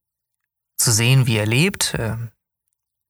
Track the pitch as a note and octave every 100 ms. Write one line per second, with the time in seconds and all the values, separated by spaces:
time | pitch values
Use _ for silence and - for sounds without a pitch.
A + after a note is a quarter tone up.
0 | _ _ _ _ _ _ _ - - G#2+
1 | A#2 C3+ B2 A2+ G#2+ A#2+ F3+ G3 - -
2 | A2+ A2+ A#2 - _ _ _ _ _ _
3 | _